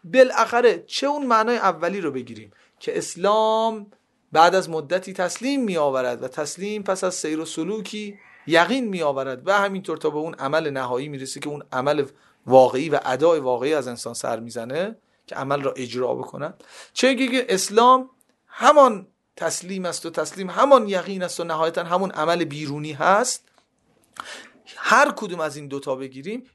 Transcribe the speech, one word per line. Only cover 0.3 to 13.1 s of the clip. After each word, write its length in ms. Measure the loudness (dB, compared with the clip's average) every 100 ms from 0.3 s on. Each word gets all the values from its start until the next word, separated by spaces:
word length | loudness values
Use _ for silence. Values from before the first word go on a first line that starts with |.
| 4 2 4 4 2 -6
چه 200 | -4 -2
اون 200 | -2 2
معنای 300 | 2 2 2
اولی 440 | 0 0 -4 -4
رو 100 | -4
بگیریم 400 | -6 -10 -16 -20 _ _ _
که 180 | -6 -6
اسلام 880 | -6 -2 0 2 2 0 -2 -4 -14 _ _ _ _
بعد 220 | 6 6
از 160 | 6 0
مدتی 420 | -6 -4 -6 -4
تسلیم 520 | -4 -4 -2 -2 -2
می‌آورد 580 | 0 0 0 0 -2 -4
و 60 | -8
تسلیم 540 | -8 -8 -8 -8 -6
پس 220 | -4 -2
از 100 | -2
سیر 260 | -4 -4 -4
و 40 |
سلوکی 720 | -6 -6 -6 -6 -8 -10 -10 -14 _ -18 2
یقین 400 | 4 4 2 -2
می‌آورد 600 | -2 -2 -2 -4 -6 0
و 40 |
همینطور 440 | 2 2 -4 -6 -4
تا 140 | -2
به 60 | -2
اون 180 | -6
عمل 360 | -6 -2 0 -2
نهایی 380 | -4 -4 -4 -6
می‌رسه 320 | -10 -12 -10
که 80 | -10
اون 140 | -10 -6
عمل 320 | -2 0 0 -2 _ _ _ 6
واقعی 420 | 8 8 4 0
و 120 | 0
ادای 360 | 0